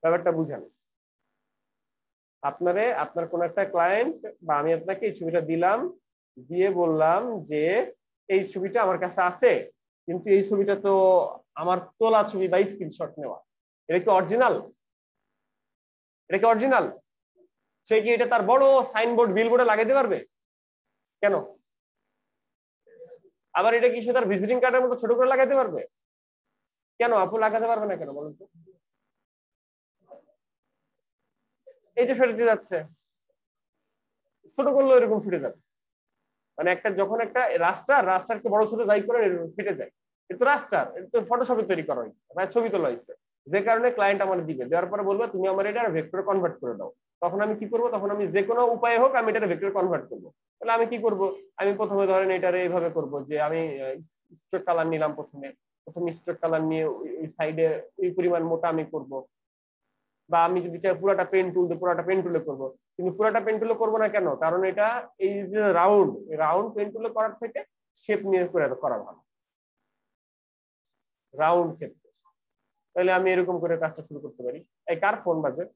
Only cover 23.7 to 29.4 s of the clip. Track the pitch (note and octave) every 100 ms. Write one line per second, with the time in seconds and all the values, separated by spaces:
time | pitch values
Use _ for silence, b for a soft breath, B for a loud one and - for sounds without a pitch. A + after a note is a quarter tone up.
23.7 | A#3 B3 A#3 A3+ B3 G#3+ G3 G3+ B3+ B3+
24.7 | B3+ B3+ B3 A3+ A#3+ B3+ C4 C4 C#4 A#3
25.7 | D3+ - _ _ _ _ _ _ _ _
26.7 | _ _ _ A#3+ A3 F#3 A3 A3 A3 A3+
27.7 | A3+ G#3+ E3+ D3 C#3 D3+ D3+ - _ E3
28.7 | _ _ _ _ _ _ _